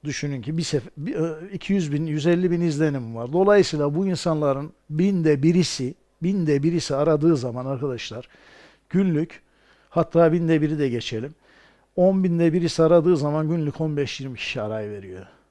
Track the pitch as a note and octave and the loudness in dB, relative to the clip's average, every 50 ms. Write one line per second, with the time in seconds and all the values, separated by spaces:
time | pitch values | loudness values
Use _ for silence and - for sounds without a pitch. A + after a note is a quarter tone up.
0 | - D3 C3+ - - D3 C#3 C3 A2 - D#3+ E3 E3 - - C#3+ A2+ - _ - | -6 -6 -6 -6 -6 -6 -6 -6 -6 -6 -4 -4 -4 -2 -2 -4 -4 -4 _ -10
1 | C#3+ G3 C#4+ - D#3+ E3 D#3+ D#3 E3+ G3 G3+ F#3+ - - G3 G3 F3 D3 C#3+ D3 | -8 -6 -4 -2 -4 -4 -4 -8 -12 -12 -12 -12 -4 0 0 0 0 0 -2 -2
2 | D#3+ D#3+ D3 D3+ C#3+ E3+ E3+ F3 F3+ F3+ F3 E3+ E3+ E3+ D3+ C#3 D#3 D#3 C#3+ C3+ | -2 -2 -4 0 2 2 2 4 2 2 0 2 0 0 0 2 0 0 0 -2
3 | B2 A2+ A2+ A2+ A#2 B2 C#3+ F3 G3 G3 G#3 G3+ F#3+ - - D3+ D3 C#3+ D3 D#3+ | -6 -8 -8 -8 -8 -4 0 2 4 6 6 6 4 2 0 -2 -2 0 0 0
4 | G3 G3 F3+ D#3 - F3 D#3+ D#3 D3+ C#3+ C3+ C3+ C#3+ D#3 - _ _ _ D3+ D3+ | -2 -2 -2 -2 -2 -2 -2 0 0 0 -2 -2 -4 -10 -14 _ _ _ -2 0
5 | F3+ G3 G3 F3+ D#3+ D#3+ D3+ C3+ C3 E3 E3+ F3+ F3 - - - C3 B2 - _ | 2 2 2 2 2 2 2 4 4 4 4 4 2 0 -2 -6 -6 -6 -6 _
6 | _ _ _ _ D#3+ F3 G3 G3+ F3 D#3 D3 C#3 C#3 E3 E3+ F3 - - D3 C3+ | _ _ _ _ -4 -2 -2 0 0 2 0 2 2 0 0 0 -2 -2 -2 0
7 | D3 D#3+ D#3 D3 D3 E3 E3 C#3 A#2 B2+ A2+ B2 B2+ C3+ C#3 B2+ C3 C#3+ B2+ A#2 | 2 2 2 4 4 2 2 2 0 -4 -6 -6 -6 -6 -6 -6 -4 -6 -6 -6
8 | - - A2 A2+ C3 _ _ _ _ - - - - - _ _ _ _ - F3+ | -8 -12 -12 -14 -16 _ _ _ _ -20 -20 -20 -20 -20 _ _ _ _ 0 0
9 | G3 F#3 E3 D3 E3 E3+ - - _ _ _ _ _ _ _ _ _ _ - E3 | 2 2 2 0 -2 -2 -8 -20 _ _ _ _ _ _ _ _ _ _ -2 -2
10 | E3+ - - E3 E3+ E3 D#3 F3 E3+ D#3+ E3 D#3 D3 D3+ D#3 D3 D3 C3+ A#2 A#2 | -2 2 4 4 4 6 4 2 2 2 2 2 2 0 0 0 -2 -2 -2 -4
11 | A2 - - A2 A2+ C#3+ D#3 _ _ _ _ _ _ _ _ _ _ _ _ - | -6 -6 -8 -8 -8 -8 -12 _ _ _ _ _ _ _ _ _ _ _ _ 2
12 | F3+ F#3 G3 F#3+ F#3 F#3 E3+ E3+ E3+ E3 D#3 F3+ E3+ E3 - - E3 D#3+ E3+ E3+ | 4 4 4 4 2 2 2 4 2 4 2 2 0 0 2 2 4 6 6 6
13 | D3+ F3 F3+ D3+ C3+ D3 D3 D#3 D#3 D3+ E3 E3+ D#3 D3 C3+ - D#3+ D#3 D3+ C#3+ | 6 4 2 2 2 -2 -2 -2 -2 -2 -2 -2 -2 -4 -4 -4 -4 -4 -2 -4
14 | C#3+ - - - C3+ C3+ B2 A2+ - - - C3 G#2+ G#2+ G#2+ A2 G#2+ G#2 G#2 G2+ | -4 -4 -6 -10 -10 -10 -10 -10 -10 -8 -6 -6 -6 -6 -6 -6 -6 -8 -10 -12
15 | G2 F#2+ F#2 F2+ F2+ - _ _ _ _ | -14 -14 -16 -16 -16 -20 _ _ _ _